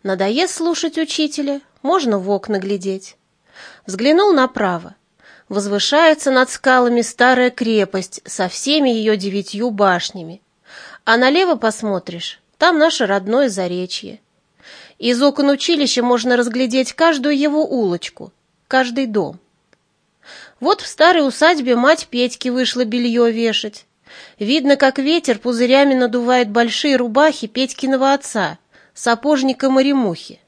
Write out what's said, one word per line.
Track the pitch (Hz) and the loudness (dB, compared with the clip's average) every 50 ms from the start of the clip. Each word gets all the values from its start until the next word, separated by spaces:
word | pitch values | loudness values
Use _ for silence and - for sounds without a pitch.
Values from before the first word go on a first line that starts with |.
Надоест | - 196 190 180 190 196 226 285 359 359 - | -4 -4 -2 -2 -2 -2 0 0 -2 -2 -4
слушать | - 320 339 330 - - 320 311 320 | -4 -4 -4 -2 -2 -4 -6 -4 -4
учителя, | 320 302 - - 311 294 302 302 285 277 277 277 _ _ _ _ | -6 -4 -2 -4 -4 -4 -4 -6 -6 -6 -6 -8 _ _ _ _
можно | - 269 349 381 294 240 208 196 | -2 0 0 0 0 0 -2 -2
в | 180 196 | -2 -2
окна | 202 196 202 - 208 190 | -4 -4 -2 -4 -4 -4
глядеть. | 185 196 202 190 180 196 190 190 190 - _ _ _ _ _ _ _ _ _ - - - - _ _ | -2 -4 -6 -4 -4 -6 -8 -8 -12 -18 _ _ _ _ _ _ _ _ _ -20 -20 -20 -20 _ _
Взглянул | - 185 190 233 285 311 349 415 415 | -12 -6 -2 2 4 4 4 4 4
направо. | 349 277 247 240 - - 214 185 180 165 175 175 190 _ _ _ _ _ _ - - _ _ _ | 4 4 2 0 0 -2 -2 -2 -2 -4 -8 -14 -20 _ _ _ _ _ _ -20 -20 _ _ _
Возвышается | 196 208 202 202 202 202 - - 285 302 330 320 311 302 - 277 | -6 -4 -4 -2 -2 -2 -2 2 2 4 6 4 4 2 0 0
над | 269 254 254 254 | 2 2 2 0
скалами | - - - 269 254 254 247 240 240 240 | -2 -2 0 2 4 4 4 2 2 0
старая | 233 - - - 240 254 262 247 247 247 | -2 -2 0 2 2 4 4 4 2 0
крепость | 247 - 247 226 226 214 196 190 - 190 180 - - - _ | 0 -2 -2 0 2 2 0 0 -2 -8 -8 -8 -14 -20 _
со | - - - 185 180 | -14 -6 -6 -4 -4
всеми | - - - 269 294 311 285 262 | -4 -6 -2 0 0 2 2 2
ее | 233 226 214 220 214 | 0 0 0 0 0
девятью | 202 190 202 185 202 190 - - 202 233 247 | 0 -2 -4 -4 -4 -6 -6 -8 -6 -6 -4
башнями. | 214 196 208 190 180 175 - - - 185 160 165 175 202 _ _ _ _ _ _ - - - - - - _ | 0 2 2 2 2 0 -2 -8 -10 -12 -16 -16 -16 -20 _ _ _ _ _ _ -20 -20 -20 -20 -20 -8 _
А | 226 226 | 0 2
налево | 240 254 262 285 349 381 359 311 | 4 4 2 4 2 2 2 0
посмотришь — | 220 226 220 208 - 226 208 196 196 - - 175 170 - - - _ _ _ _ | 0 -2 -4 -4 -4 -4 -4 -4 -4 -6 -10 -12 -10 -12 -12 -14 _ _ _ _
там | _ 302 349 339 302 | _ 0 2 4 4
наше | 302 330 311 - 247 | 2 2 2 0 0
родное | 190 196 202 190 202 226 269 285 247 | 0 0 -2 -2 0 0 0 0 0
Заречье. | 190 196 185 175 180 180 180 185 - - 214 196 220 - _ _ _ _ _ _ _ _ _ - - - - - _ _ | -2 -4 -6 -4 -4 -6 -6 -8 -10 -12 -12 -16 -20 -20 _ _ _ _ _ _ _ _ _ -20 -20 -20 -20 -20 _ _
Из | - 233 247 240 | -2 0 2 4
окон | 277 285 285 - 277 277 | 2 2 2 2 2 2
училища | 277 277 - - 339 285 277 247 - 254 | 2 0 0 -2 0 0 0 0 0 0
можно | 240 247 247 233 220 254 247 | 2 2 0 0 2 0 0
разглядеть | 240 240 240 214 254 262 240 240 262 262 - | 2 0 -2 0 -2 -2 0 0 0 -2 -2
каждую | - - 330 339 320 277 240 294 294 | 0 2 2 2 2 2 0 0 0
его | 269 285 302 285 302 311 | 0 0 0 2 0 0
улочку, | - 285 247 220 185 175 170 - - _ - - 196 _ _ _ _ _ _ _ _ | 0 -2 -2 0 -2 -2 -4 -8 -12 _ -16 -20 -20 _ _ _ _ _ _ _ _
каждый | - 262 262 247 233 277 269 | 0 0 0 0 -2 -4 -4
дом. | 226 208 214 165 139 170 175 _ _ _ _ _ _ _ _ _ _ _ _ _ _ _ _ _ - - - - - _ _ | -2 -2 -2 -2 -4 -8 -16 _ _ _ _ _ _ _ _ _ _ _ _ _ _ _ _ _ -20 -20 -20 -20 -20 _ _
Вот | 240 320 403 - | -2 -2 -2 -2
в | - | -4
старой | - - - 311 349 370 330 285 | -16 0 4 4 4 6 4 2
усадьбе | 269 - - 294 330 359 302 247 254 240 | 0 0 2 2 2 2 2 0 0 0
мать | 240 247 285 330 320 - _ | 2 4 2 2 2 -2 _
Петьки | - 240 247 240 247 - - 254 | -2 -2 -2 -2 -4 -6 -6 -4
вышла | 247 254 254 240 - 247 247 | -2 -2 -2 -2 -2 -2 -4
белье | 214 226 247 240 240 226 240 233 233 | -2 -2 -2 -2 0 2 2 2 2
вешать. | 220 226 233 226 214 - - 208 208 - _ _ _ _ _ - - - - - _ _ | 2 0 -2 -2 -2 -2 -6 -6 -12 -14 _ _ _ _ _ -20 -20 -20 -20 -20 _ _
Видно, | 208 208 277 320 262 285 277 | -2 0 0 0 4 2 2
как | 277 285 269 269 285 | 4 4 2 2 0
ветер | 262 285 330 339 330 - 233 214 | 0 0 0 0 0 -2 -4 -2
пузырями | - 247 240 226 247 240 262 277 285 277 262 | -2 -4 0 0 2 4 4 4 4 4 4
надувает | 254 247 226 214 247 240 240 254 254 240 208 | 2 0 0 0 -2 0 2 2 2 0 0
большие | 208 240 240 233 - - - 294 269 | 0 0 0 0 -2 -2 0 0 0
рубахи | 254 247 233 214 269 302 311 302 - 240 | 0 0 0 2 4 2 2 2 -2 -10
Петькиного | 214 _ 247 262 254 - - 269 262 269 254 262 269 | -8 _ -4 -4 -4 -4 -6 -2 -2 0 0 2 0
отца, | 277 277 - - - 220 185 156 - _ _ _ _ _ _ _ | 0 0 -2 -6 -6 -4 -4 -4 -6 _ _ _ _ _ _ _
сапожника | _ - - 240 233 226 - 294 302 269 262 269 254 _ 269 269 | _ -4 -2 -2 -2 0 2 0 0 2 2 -2 -2 _ 0 2
Маремухи. | 262 262 269 277 277 269 240 196 165 - - - - _ _ | 2 2 2 2 2 2 0 -2 -4 -6 -12 -20 -20 _ _